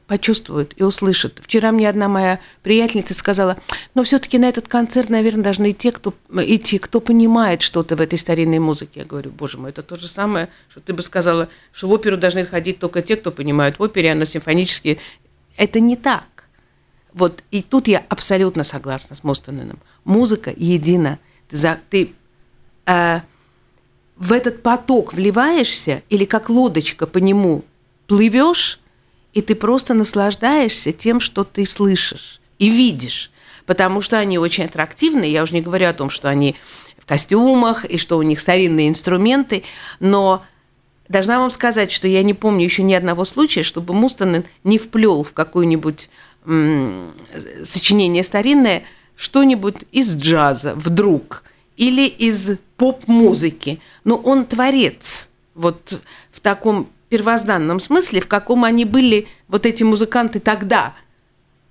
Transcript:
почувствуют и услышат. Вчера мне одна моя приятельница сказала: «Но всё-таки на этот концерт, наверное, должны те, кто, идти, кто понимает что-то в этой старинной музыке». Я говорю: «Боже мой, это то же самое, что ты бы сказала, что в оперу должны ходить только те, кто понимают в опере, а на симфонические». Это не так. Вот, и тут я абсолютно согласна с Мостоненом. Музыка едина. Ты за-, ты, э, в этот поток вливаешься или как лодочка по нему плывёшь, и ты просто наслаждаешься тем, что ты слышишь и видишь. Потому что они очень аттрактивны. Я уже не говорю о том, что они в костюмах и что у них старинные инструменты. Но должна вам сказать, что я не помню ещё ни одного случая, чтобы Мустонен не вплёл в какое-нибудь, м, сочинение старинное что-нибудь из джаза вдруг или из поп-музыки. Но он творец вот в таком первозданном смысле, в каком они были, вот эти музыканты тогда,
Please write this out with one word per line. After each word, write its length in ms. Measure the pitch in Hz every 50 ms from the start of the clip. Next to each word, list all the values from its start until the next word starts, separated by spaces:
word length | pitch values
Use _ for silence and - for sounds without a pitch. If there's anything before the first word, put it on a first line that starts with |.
| _
почувствуют 680 | - 202 196 - 226 220 220 - - - 151 147 - -
и 80 | - 190
услышат. 560 | 196 196 - 202 190 185 - - - - -
Вчера 300 | - - - 220 214 220
мне 160 | 226 220 214 208
одна 200 | 196 208 202 202
моя 300 | 202 190 190 185 185 185 - - - _
приятельница 520 | - 190 220 226 233 233 - 208 175 - 180
сказала: 420 | - - 214 196 190 196 185 185 185 - - - - - - -
«Но 80 | 262 247
всё-таки 340 | - 277 269 - - - 247
на 100 | 247 247
этот 200 | 247 240 - -
концерт, 420 | - 240 233 226 - 254 247 214
наверное, 320 | 226 220 220 226 214 220 190
должны 280 | 202 190 190 208 208
те, 180 | 202 - - 240
кто, 220 | - - - 202 - - _ -
идти, 460 | 170 185 - - 220 214 - - 202 190
кто 220 | - - - 226
понимает 600 | 226 - 233 226 226 226 226 233 226 196 170 170
что-то 340 | - - - 170 165 - 170
в 40 | 151
этой 160 | 160 160 175 156
старинной 420 | - - 170 165 165 165 160 160
музыке». 400 | 165 156 151 147 - 147 - 147
Я 40 | 139
говорю: 240 | 151 143 143 139 135
«Боже 260 | - - 147 135 - 123
мой, 120 | 131 135
это 120 | 143 156
то 140 | 143 - 175
же 100 | 170 175
самое, 420 | 170 - 196 202 208 208 170 170 160 - _ _ _
что 100 | - -
ты 120 | - -
бы 100 | 180 170
сказала, 460 | 175 - - 190 170 175 170 165 165 165 - - _ _
что 160 | - - 196 185
в 40 |
оперу 240 | 208 214 214 214 190
должны 280 | 175 180 180 175 185 180
ходить 340 | 180 185 170 165 185 185 -
только 240 | 180 175 - 175
те, 140 | 170 - 220
кто 160 | 220 - 180
понимают 460 | - - 143 147 147 147 143 143 143 -
в 40 |
опере, 300 | 208 214 - 196 165 160
а 20 | 156
на 120 | 156 156
симфонические». 720 | 151 - 160 - 160 156 175 185 180 - - - 156 - - - - - _ _ _ _ _ _ _ _
Это 240 | - 208 202 - 226
не 160 | 226 233 247
так. 280 | 240 - 277 233 165 - _ _ _ - _ _ _ _ _ _ _ _ _ _ _ _ _
Вот, 300 | - 175 180 170 170 - - -
и 100 | - 202
тут 260 | - - - 269 262 226
я 160 | 196 - - -
абсолютно 540 | 190 - - - 196 190 190 185 185 170 139
согласна 500 | - - 139 127 139 131 131 - - 143
с 60 | - -
Мостоненом. 540 | 147 135 - - 131 143 135 120 107 - - _ _ _ _ -
Музыка 480 | 165 190 226 247 220 214 - - - -
едина. 640 | - 170 170 180 165 147 165 180 175 156 135 147 - _ _ _ _ _ -
Ты 80 | 151
за-, 220 | 147 156 160 165 160 - -
ты, 200 | 202 190 175 - - _ _ _ _ _ _ _ _ _ _ _ _ _ -
э, 340 | 185 180 175 175 170 165 170 - - _ _ _ _ _ _ _ _ _ _ _ _ _ _ _ _ _
в 160 | - 180 180
этот 300 | 233 247 247 240 233 -
поток 500 | - 233 240 247 - - 262 233 - -
вливаешься 920 | - 175 190 208 190 233 262 311 339 320 240 - - - - 156 135 - - -
или 160 | 208 196 202
как 240 | 196 - 214 220 -
лодочка 560 | 233 247 254 226 160 160 147 - - - 160
по 120 | 160 - 185
нему 460 | 185 190 196 202 196 175 151 - - _ _ _ _ _ _ _ _
плывёшь, 720 | - 202 202 220 226 202 254 285 339 349 - - - - - _ _ _ _ _ _ _ _ _ _
и 100 | - 214
ты 120 | 208 - 214
просто 400 | 214 214 214 247 269 - - 240
наслаждаешься 1000 | 220 214 - - 208 196 208 202 - 220 254 294 302 262 220 - - - 156
тем, 260 | 156 - - 226 233 240
что 220 | - - - 196 196
ты 200 | - - 202 196
слышишь 760 | - - - 202 196 185 - - - - - - - - - _ _ _ -
и 80 | 196 214
видишь. 600 | 226 240 254 233 160 127 123 120 - - - - _ _ _ - - - _
Потому 340 | - 185 185 190 185 190 208
что 160 | 196 - 233 220
они 200 | 208 196 185 170
очень 260 | 165 170 - 185 165
аттрактивны. 600 | 170 - 160 156 - - - 302 330 311 262 180
Я 180 | 151 151 156
уже 120 | 160 165 175
не 60 | 170
говорю 260 | 160 175 180 185 180 170
о 40 |
том, 180 | 165 - 139 139
что 180 | - - - 139
они 260 | 143 143 143 139 135 - - - - - - - - _
в 80 | _
костюмах 800 | - 147 147 - - 190 220 247 262 262 247 226 226 226 226 -
и 140 | - 175 165
что 180 | - - 170 160
у 40 |
них 180 | 156 156 151 151
старинные 480 | - 185 180 190 185 170 160 156 151 151
инструменты. 760 | 143 - - 175 180 180 202 233 262 277 269 - 214 180 - - - - - - - -
Но 460 | 185 190 202 202 196 190 190 185 - - _ _ _ _ _ _ _ _ _ _ _ -
должна 320 | 185 196 190 214 240 254
вам 100 | 254 254
сказать, 400 | 247 - - 240 214 220 202 175
что 160 | - - -
я 160 | 190 190 190
не 120 | 196 208 196
помню 300 | - - 214 208 185 175
ещё 180 | 185 - - 190
ни 100 | 190 190
одного 300 | 180 180 180 175 175 190
случая, 380 | - - 262 311 294 - 185 156
чтобы 280 | - - 170 175 180 180
Мустонен 500 | 208 233 262 - - 196 185 170 165 175 - _ _
не 160 | - 190 220 214
вплёл 460 | 220 - - 220 220 214 175 147 151
в 80 | -
какое-нибудь, 800 | - - 160 - - 175 170 170 160 160 156 156 151 - - - _ - - - _ _ -
м, 640 | 160 160 160 151 151 156 143 131 110 92 92 87 80 - - - - - - - - - - -
сочинение 580 | - - - - - 202 208 190 175 175 175
старинное 600 | 185 - - 202 214 269 285 285 254 214 175 - - - - _ _ _ _
что-нибудь 640 | - - - - 277 277 269 254 208 196 208 202 - - _
из 240 | - 262 262 214 160
джаза 600 | 143 139 160 165 156 147 143 135 120 143 143 92
вдруг 680 | 151 156 170 170 175 202 202 165 139 - - - - _ _ _ _ _ _ _
или 300 | - 233 254 254 269 269
из 520 | 262 - - 226 226 214 196 190 202 196 185 _ _ _
поп-музыки. 1040 | - 254 262 254 - - 226 233 233 226 196 - 147 165 160 156 - - 139 156 156 - - - _ -
Но 120 | 208 233
он 280 | 226 233 247 269 269 247
творец 840 | - 233 233 254 269 269 269 214 139 - - - - - - - - _ _ _ _ _
вот 460 | 165 165 170 165 - - - 190 - - - - - - _
в 80 | - -
таком 480 | - 208 196 - - 220 208 190 - - _ _ _ -
первозданном 720 | 233 214 202 226 233 226 202 208 202 175 151 156 175 185
смысле, 400 | - - 285 370 359 - 226 180
в 60 | -
каком 380 | - 208 202 - - 247 247 240
они 200 | 226 233 233 233
были, 440 | 208 214 269 254 240 214 208 214 - - _ _ -
вот 180 | 190 208 233
эти 160 | 233 226 226 226
музыканты 560 | 220 214 208 226 220 - 247 233 220 226 202
тогда, 540 | - 220 214 196 202 190 233 196 120 123 - - _ _ _ _ _ _ _ _ _ _ _ _ _ _